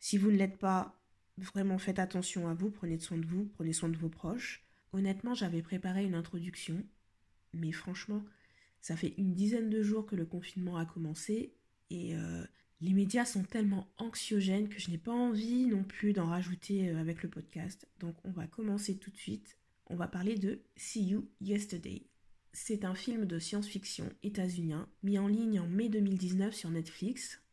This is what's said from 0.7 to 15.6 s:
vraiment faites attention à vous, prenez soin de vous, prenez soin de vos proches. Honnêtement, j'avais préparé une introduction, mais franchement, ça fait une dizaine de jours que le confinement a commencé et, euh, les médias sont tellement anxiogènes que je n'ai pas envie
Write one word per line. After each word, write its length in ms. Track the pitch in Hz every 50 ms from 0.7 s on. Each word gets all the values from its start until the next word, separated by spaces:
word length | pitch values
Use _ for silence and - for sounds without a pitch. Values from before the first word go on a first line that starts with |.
| 185 185 - - - _ _ _ _ _ _ _ - -
vraiment 400 | 190 - - 202 190 196 190 190
faites 220 | 190 196 185 190
attention 480 | 185 180 - 180 180 - - 185 170 165
à 60 | 165
vous, 180 | 170 190 214
prenez 260 | 208 - - 170 165 165
soin 200 | 165 - 175 165
de 80 | 165
vous, 180 | 160 175 185 208
prenez 260 | 208 208 - 165 160
soin 160 | 160 - - 165
de 80 | 165
vos 120 | 160 165 160
proches. 580 | 160 - - - 226 247 247 - - - _ _ _ _ _ -
Honnêtement, 420 | - 190 190 190 190 196 - 240 247
j'avais 280 | 240 208 175 170 165
préparé 420 | 165 - 196 185 - 185 185 190 202
une 120 | 196 180
introduction, 680 | 165 170 165 - 175 165 180 - - - - 160 180 208 - - _ _ _ _ _ _ _ _ _ _ _
mais 180 | - 165 165 156
franchement, 540 | 165 - - - 180 - - - 214 208 208 - - _ _ _ _ _ _ _ _ _
ça 160 | - - 165
fait 180 | 165 - 160 -
une 180 | - 196 185 180
dizaine 360 | 175 202 208 233 233 226 220
de 100 | 208 220
jours 260 | 214 208 214 220 214
que 100 | 214 208
le 100 | 180 165
confinement 500 | 165 - 175 170 - - 185 180 180 175
a 100 | 165 165
commencé 680 | 165 - 170 165 151 156 - - - 214 220 - - - _ _ _ _ _ _ -
et, 280 | - 175 175 170 165
euh, 280 | 160 165 160 170 170 - - _ _ _ _ _ -
les 140 | 160 185 190
médias 320 | 196 202 202 - 247 240
sont 180 | 240 - 202 185
tellement 500 | - - 226 214 202 196 190 - - _ -
anxiogènes 680 | 226 233 - - - - 220 208 190 190 190 202 214 208
que 120 | 208 -
je 100 | - 180
n'ai 80 | 170 165
pas 140 | - 226
envie 540 | 233 240 247 247 226 208 220 226 240 247